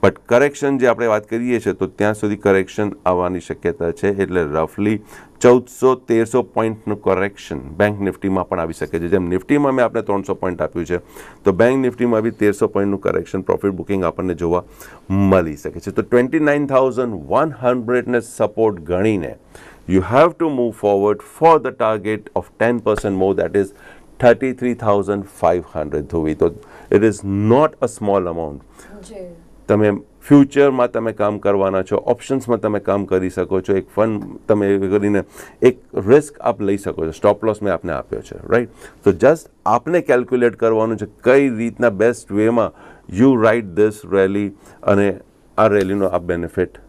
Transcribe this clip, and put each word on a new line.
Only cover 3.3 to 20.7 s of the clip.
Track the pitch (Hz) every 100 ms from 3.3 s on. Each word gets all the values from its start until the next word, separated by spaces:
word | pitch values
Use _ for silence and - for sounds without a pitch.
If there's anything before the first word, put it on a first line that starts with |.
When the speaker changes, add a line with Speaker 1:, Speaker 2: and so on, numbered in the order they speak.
| 90
Speaker 1:
શક્યતા | - 78 85 82 85
છે. | 82 98
એટલે | 98 98 90
રફલી | 78 76 80 - 104 107 - - - -
ચૌદસો, | 123 123 120 - 131
તેરસો | 127 - 113 113 127
પોઇન્ટનું | 120 - 113 110 107 104
કરેક્શન | - 92 101 - - 76
બેંક | 65 80 104 104
નિફ્ટીમાં | 98 90 98 92 90
પણ | 90
આવી | 82
શકે | 82 - 85
છે. | 85
જેમ | 95
નિફ્ટીમાં | 87 92 - 147 143
મેં | 131
આપણે | 117 117
ત્રણસો | 104 101 95
પોઇન્ટ | 98 92 87
આપ્યું | 78 85 82
છે, | 87 - - - -
તો | -
બેંક | 90 117 135
નિફ્ટીમાં | 127 - 123 113
બી | 113
તેરસો | 107 104 101 107
પોઇન્ટનું | 101 101 98
કરેક્શન | 98 90 90 95
પ્રોફિટ | 92 90 101
બુકિંગ | 92 87 98
આપણને | 87 - 92
જોવા | 82 85 87 - - - - -
મળી | 98 98 95 82 73
શકે | - 80
છે. | 98
તો | 104
ટ્વેન્ટી | 101 120 127 160
નાઇન | 151 147 139
થાઉઝન્ડ | 131 131 120 123 98 69
વન | 110 160 139
હન્ડ્રેડને | 123 127 113 127 123 120
સપોર્ટ | 110 - 107 - 110 92
ગણીને | 80 90 110 104 71 - _ - - - -
you | 95
have | 92 123 170 165
to | 165
move | 135 120